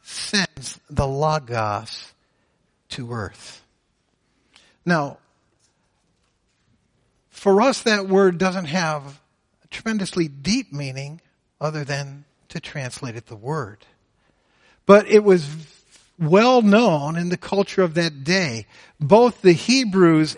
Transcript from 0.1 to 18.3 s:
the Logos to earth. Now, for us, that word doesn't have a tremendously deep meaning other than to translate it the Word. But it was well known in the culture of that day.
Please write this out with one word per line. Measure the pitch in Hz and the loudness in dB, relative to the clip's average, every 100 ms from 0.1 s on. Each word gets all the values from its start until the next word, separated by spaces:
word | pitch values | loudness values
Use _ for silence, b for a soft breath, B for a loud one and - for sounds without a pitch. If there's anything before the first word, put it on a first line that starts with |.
| - - 202 175 - 131 - _ | -14 -6 -4 -4 -8 -16 -18 _
the | 143 139 | -4 -4
Logos | 135 156 156 120 117 107 104 110 - - _ _ _ _ _ _ _ _ | -2 -2 -2 -4 -6 -4 -6 -10 -18 -20 _ _ _ _ _ _ _ _
to | - 120 | -14 -10
earth. | 117 98 - - - _ _ _ _ _ _ _ _ _ _ _ _ | -10 -10 -14 -20 -20 _ _ _ _ _ _ _ _ _ _ _ _
Now, | 175 165 139 113 _ _ _ _ _ _ _ _ _ _ _ _ _ _ _ _ _ _ _ _ _ | -2 -2 -2 -10 _ _ _ _ _ _ _ _ _ _ _ _ _ _ _ _ _ _ _ _ _
for | - 202 196 | -4 2 2
us, | 262 - | 2 0
that | 233 208 190 | -2 -2 0
word | 196 190 170 | 2 2 0
doesn't | 190 185 | -4 -4
have | 156 185 160 151 139 143 _ _ _ _ | -6 -4 -4 -6 -10 -20 _ _ _ _
a | _ | _
tremendously | - 220 214 185 180 160 | -12 -6 -6 -4 -4 -4
deep | 139 139 254 220 | -6 -4 -4 -4
meaning | 143 139 131 139 165 _ _ _ _ | -10 -10 -12 -14 -16 _ _ _ _
other | 151 156 | -8 -8
than | 143 143 139 143 _ _ _ | -8 -8 -10 -16 _ _ _
to | 165 | -16
translate | - 151 127 - 127 | -14 -12 -12 -10 -12
it | 113 - | -12 -16
the | 110 | -16
Word. | 120 160 107 - _ _ _ _ _ _ _ _ _ _ - | -8 -8 -8 -14 _ _ _ _ _ _ _ _ _ _ 6
But | 202 202 | 6 8
it | 214 | 4
was | 208 185 143 156 151 _ _ _ _ - | 6 2 0 -12 -18 _ _ _ _ -6
well | 151 190 247 254 | 2 4 6 4
known | 214 208 240 151 147 170 | 6 6 4 2 -2 -4
in | 175 | -4
the | 175 | -6
culture | - 202 196 - | -2 -2 0 0
of | 180 | 0
that | 160 165 143 | 0 -4 -4
day. | 135 | -2